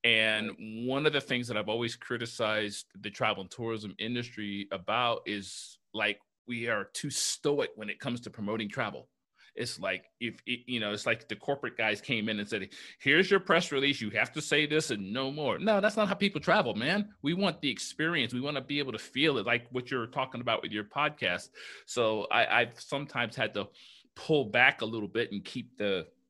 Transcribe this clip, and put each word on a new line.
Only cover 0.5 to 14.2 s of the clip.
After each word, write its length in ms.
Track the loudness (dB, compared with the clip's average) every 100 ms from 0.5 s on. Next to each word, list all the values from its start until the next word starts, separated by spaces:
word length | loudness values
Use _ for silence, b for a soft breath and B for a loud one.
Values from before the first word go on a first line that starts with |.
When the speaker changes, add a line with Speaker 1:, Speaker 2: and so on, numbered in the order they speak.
| -8 -10 -6 -2
Speaker 1:
one 200 | 2 2
of 60 |
the 80 | 2
things 280 | 0 -2 0
that 80 | -2
I've 120 | 0
always 260 | 0 0 -4
criticized 880 | -6 -4 -4 -2 0 2 -2 -6 -12 -12
the 100 | -12
travel 320 | -2 0 0
and 80 | -8
tourism 440 | -8 -6 -4 -8 -6
industry 680 | -4 -4 -4 -8 -6 -6 -6
about 500 | -6 0 2 2 0 -4
is, 520 | -6 -6 -14 -16 -20 _
like, 260 | -2 0 -2 _ _ -8
we 220 | -4 -2
are 160 | -2 -2
too 180 | -6 -4
stoic 600 | -2 -2 0 0 2 0 -4
when 120 | -8
it 100 | -6
comes 200 | -4 -6
to 80 | -8
promoting 380 | -6 -4 -2 -2
travel. 400 | -2 -2 -4 -16 _ _ b b -8
It's 220 | -6 -4
like, 280 | -2 -2 _ _
if 220 | -8 -8 -6
it, 160 | -6 -4
you 140 | -4
know, 120 | -2
it's 140 | -2 0
like 220 | 0 -2
the 80 | -6
corporate 400 | -2 -2 -4 -2
guys 240 | 0 0
came 280 | -2 -2 0
in 120 | -2
and 80 | -2
said, 220 | -4 -6 B B B
"Here's 320 | 4 6 6
your 80 | 4
press 320 | 4 2 4
release. 300 | 0 2 0
You 100 | 0
have 220 | 0